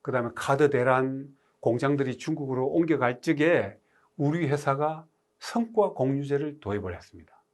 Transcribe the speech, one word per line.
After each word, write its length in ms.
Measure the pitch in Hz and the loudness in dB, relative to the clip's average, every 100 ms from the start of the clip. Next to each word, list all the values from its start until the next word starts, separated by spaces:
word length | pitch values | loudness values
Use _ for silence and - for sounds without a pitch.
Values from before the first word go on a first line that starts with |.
그다음에 280 | - 123 117 | -2 -2 -4
카드 360 | - - 139 147 | -6 0 4 4
대란, 680 | 131 123 127 131 135 139 _ _ _ | 4 4 2 2 -4 -10 _ _ _
공장들이 580 | - 120 139 143 131 127 | 0 2 2 2 0 -2
중국으로 500 | - 156 135 127 131 | -4 -4 -4 -2 0
옮겨갈 540 | 165 165 139 123 123 | 0 2 2 0 0
적에 560 | 165 147 156 156 98 - _ _ _ | -2 2 4 2 0 -10 _ _ _
우리 320 | - 143 170 147 | -2 0 0 0
회사가 580 | 143 143 135 151 160 - _ _ _ | 0 0 0 -2 -4 -14 _ _ _
성과 500 | - 233 226 220 196 | -6 -4 0 0 0
공유제를 720 | 185 131 139 143 143 151 147 | 0 -2 0 -2 -2 -4 -8
도입을 340 | 101 101 92 | -6 -6 -6
했습니다. 380 | 85 - 87 80 _ _ | -10 -16 -20 -20 _ _